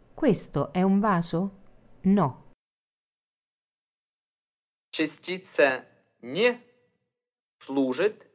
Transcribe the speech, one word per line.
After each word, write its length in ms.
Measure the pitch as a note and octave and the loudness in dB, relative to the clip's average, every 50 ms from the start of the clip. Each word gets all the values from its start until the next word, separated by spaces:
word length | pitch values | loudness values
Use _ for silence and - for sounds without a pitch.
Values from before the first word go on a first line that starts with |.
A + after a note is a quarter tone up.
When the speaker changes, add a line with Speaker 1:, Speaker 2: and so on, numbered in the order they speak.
| _ - - - | _ -20 -6 0
Speaker 1:
Questo 500 | D#4+ B3 F3 - - - - C#3+ C#3 - - | 2 2 2 2 0 -4 -4 -4 -4 -2 -2
è 80 | F3+ | 0
un 180 | F#3 F#3+ G3 G3+ | 2 2 2 2
vaso? 500 | G#3+ G#3+ F#3 E3+ E3+ - E3+ E3+ G3 G3 - - - - - - _ - - - | 2 2 0 0 0 -2 -2 -2 -4 -4 -8 -14 -20 -20 -20 -20 _ -20 -12 -2
No. 480 | - F#3 G3+ G3+ D#3+ B2+ - - - - - _ _ _ _ _ _ _ _ _ _ _ _ _ _ _ _ _ _ _ _ _ _ _ _ _ _ _ _ _ _ _ _ _ _ _ _ _ _ _ _ _ _ _ _ _ _ _ | 2 2 4 4 2 0 -2 -8 -16 -20 -20 _ _ _ _ _ _ _ _ _ _ _ _ _ _ _ _ _ _ _ _ _ _ _ _ _ _ _ _ _ _ _ _ _ _ _ _ _ _ _ _ _ _ _ _ _ _ _
Speaker 2:
Частица 960 | - - D#3 D3 - - - F3+ F#3 F#3 F#3 - - - D3 C3+ C3 B2 - _ _ _ _ _ _ _ | -4 -4 -4 -4 -6 -8 -10 -10 -10 -10 -12 -4 0 2 2 2 2 -2 -8 _ _ _ _ _ _ _
"не" 400 | A2+ B2 C#3 F#3 A#3+ B3 A#3+ - - _ _ _ _ _ _ _ _ _ _ _ _ _ _ _ _ _ _ - - | -14 -8 -2 0 0 0 0 -4 -10 _ _ _ _ _ _ _ _ _ _ _ _ _ _ _ _ _ _ -20 -14
служит 680 | - C3+ C#3 C3+ B2+ B2 D3+ F#3+ G#3+ - - - _ | -6 -2 -2 0 0 0 -2 -2 -2 -4 -8 -18 _